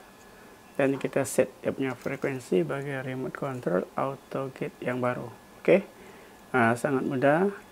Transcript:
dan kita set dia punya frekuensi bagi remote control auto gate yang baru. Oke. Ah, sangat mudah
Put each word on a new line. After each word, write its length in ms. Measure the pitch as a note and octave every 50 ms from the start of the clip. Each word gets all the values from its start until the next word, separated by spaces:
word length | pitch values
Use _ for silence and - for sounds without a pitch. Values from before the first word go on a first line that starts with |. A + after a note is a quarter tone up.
| - - - - - - - - - - - - - - - -
dan 160 | C#3 C3+ C3+
kita 320 | C3+ - B2+ - C#3+ C3+
set 240 | - - - - - - -
dia 160 | - - -
punya 240 | - C3+ C3 B2 -
frekuensi 640 | - - C#3 C3 - C#3 C3+ C3 A#2+ - F#3 F#3 E3+
bagi 320 | D3 C#3+ C#3 C#3 C#3+ C#3 C3 C3
remote 320 | C3 C3 B2+ C3 - -
control 480 | - C#3+ C#3 B2+ B2+ - D#3+ F3 F3+ - - - -
auto 560 | C3+ C3+ C#3 - - - - C#3 C3+ C3 C3
gate 240 | - D3 D3+ - -
yang 240 | - B2 B2 B2+ B2
baru. 240 | B2 B2 B2 B2+ A#2 A#2 - - - - -
Oke. 240 | - - E3 G3 G3 - - - - - - - - - - - - - -
Ah, 240 | B2+ A#2 A2+ A#2+ A#2
sangat 240 | - D3 C#3 C3 -
mudah 480 | - D3 B2+ B2 C#3 D3 E3 F#3+ G3+ G3+ - - -